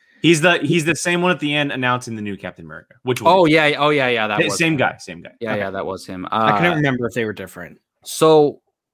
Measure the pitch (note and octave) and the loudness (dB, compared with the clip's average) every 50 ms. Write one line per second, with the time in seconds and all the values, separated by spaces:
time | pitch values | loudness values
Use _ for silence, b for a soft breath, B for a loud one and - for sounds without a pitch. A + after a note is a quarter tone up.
0 | b b b b - D#3 E3+ D3 D#3 - E3+ D#3+ D#3+ C#3+ E3 F3 D3 E3 D#3 - | b b b b 2 2 4 4 4 2 2 2 0 0 0 0 0 0 -2 -2
1 | - F3 F3 F3 F3 F3+ F3 D3 D3+ D3 D3 D3 D3 C#3+ G2+ C3 B2+ B2 B2 A#2+ | -2 -2 0 0 2 0 0 0 -2 -2 -2 -2 -2 -2 -4 -2 0 0 0 -2
2 | - A#2+ A2+ G#2+ G#2 G#2 G2 - - F2+ - - E2 D#2 D#2 E2 - _ _ _ | -4 -8 -10 -8 -8 -8 -8 -8 -10 -12 -14 -14 -18 -18 -18 -20 -20 _ _ _
3 | - B2+ B2 A#2+ - E3 F3+ G3 F3 D3+ D#3 D#3+ D3+ D3 D3 C3 C#3+ D3+ D3+ C#3+ | -6 -4 -4 0 2 4 4 6 6 6 4 4 4 2 2 2 0 2 2 2
4 | C3 B2 A#2+ A2+ G#2+ G#2+ G#2 B2+ E3 D#3 - - E3 E3 D#3+ B2+ A#2+ E2 - - | 2 0 0 0 0 0 0 0 -2 -2 -2 0 0 0 2 2 0 0 -2 -6
5 | - F#2+ E2+ E2+ E2+ - - _ A#2 A2 G#2+ G#2 G2 G2 F#2+ G2 D2 E2+ F#2+ F2+ | -12 -16 -16 -14 -16 -18 -14 _ -8 -6 -4 -4 -6 -6 -6 -6 -6 -6 -8 -10
6 | - - F#2+ F#2 F2+ - - A2 A2 A2 G#2 G2+ E3+ F3 E3+ D3+ C#3+ C#3 B2+ A#2+ | -12 -12 -12 -12 -8 -6 -2 0 2 2 2 2 2 0 0 0 0 -2 -2 -2
7 | A#2+ A2 - B2 A2+ G#2+ G#2 - F#2+ F2+ - F2 E2+ - - - _ _ _ _ | -4 -6 -4 -4 -6 -6 -6 -8 -12 -14 -14 -16 -18 -18 -20 -20 _ _ _ _
8 | _ - - - D#3+ D#3 D#3 D#3 D3 C#3 - - _ _ _ _ _ _ | _ -14 -2 2 4 6 6 6 6 4 0 -4 _ _ _ _ _ _